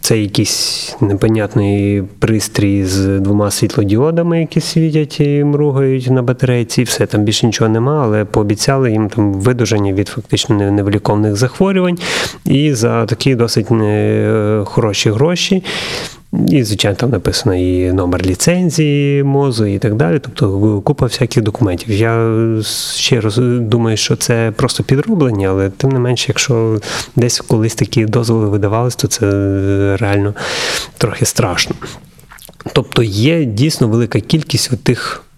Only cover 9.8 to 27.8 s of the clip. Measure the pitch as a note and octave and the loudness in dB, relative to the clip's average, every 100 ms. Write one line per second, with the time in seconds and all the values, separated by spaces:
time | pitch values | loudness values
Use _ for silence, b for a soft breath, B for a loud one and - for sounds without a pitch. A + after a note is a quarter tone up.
9.8 | G2+ F#2+ G2+ - - G#2+ - G#2 G2+ G2+ | 0 0 -2 -6 -4 -4 0 0 2 2
10.8 | G2+ G2+ - G#2 G#2+ G2+ B2 - F#3+ F#3+ | 2 0 0 2 2 2 -2 0 0 2
11.8 | F3+ F3 B B B B - C#3 D3+ B2+ | 0 -2 B B B B 0 2 2 2
12.8 | A#2 A2+ A2 A#2 C3+ B2+ A#2 - G#2+ A2+ | 0 0 0 0 0 2 2 0 0 2
13.8 | G#2+ G#2 G#2+ G#2+ G#2+ A2 G#2 G#2+ G2 - | 2 2 2 2 2 0 2 0 0 0
14.8 | A#2 G2+ - G#2 D3+ F3 - F#3+ B B | 0 0 0 2 2 0 0 0 B B
15.8 | B B B B - - - D3+ G#2+ G2+ | B B B B -8 -2 2 2 2 0
16.8 | G#2 G2 B2 A2 - F#2 - F#2 F#2 F#2 | 0 0 0 0 -2 -2 0 0 0 0
17.8 | F#2 F#2 F2+ F2+ F#2 F#2 - F3+ F3+ D3 | 0 0 0 0 -2 0 0 2 0 0
18.8 | D3+ C#3+ C#3+ C#3+ C#3 C#3 C#3 A2+ G#2 G2 | 0 2 2 0 2 2 0 0 0 0
19.8 | A2+ G#2+ E3 D#3+ - - G2+ G2 G#2+ G#2 | 0 0 0 -2 -4 -2 -2 2 2 2
20.8 | - D3 B2+ - B2 - G#2+ G2+ G2+ E2+ | 0 0 -2 0 0 0 0 0 0 0
21.8 | A2+ G2+ A2+ A2+ A2+ A2 A2+ A2 G#2+ - | -2 0 2 2 0 0 0 0 -4 -6
22.8 | - - - B2 A2 G#2 B2+ A#2+ A2+ A#2 | -6 -4 0 0 0 0 0 0 0 0
23.8 | A2+ G#2+ - B2 - A#2 A2+ G#2+ B2 - | 0 0 -2 -2 0 0 0 0 -2 -2
24.8 | - C3+ F3+ G#3+ C3+ G#2 F#2+ F#2+ G2 F#2+ | 0 0 0 0 2 2 0 0 0 0
25.8 | C3+ C3+ B2 A#2+ - - - A#2+ A2+ G#2+ | 0 0 0 0 -2 -2 0 0 0 -2
26.8 | B B B - A#2+ - - A#2+ A2 - | B B B 0 0 -2 0 0 0 -2